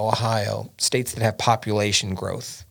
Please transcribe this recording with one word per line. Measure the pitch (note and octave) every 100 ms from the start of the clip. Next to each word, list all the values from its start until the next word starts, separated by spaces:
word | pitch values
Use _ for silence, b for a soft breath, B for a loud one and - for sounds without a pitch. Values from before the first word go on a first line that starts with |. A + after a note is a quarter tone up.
Ohio, | A2 A2 A#2 A2 G#2 G#2 - -
states | - B2+ B2+
that | -
have | A2+ -
population | - A2+ A2 G#2 G#2 G2+ G2+ F#2+
growth, | F#2+ F2+ - - -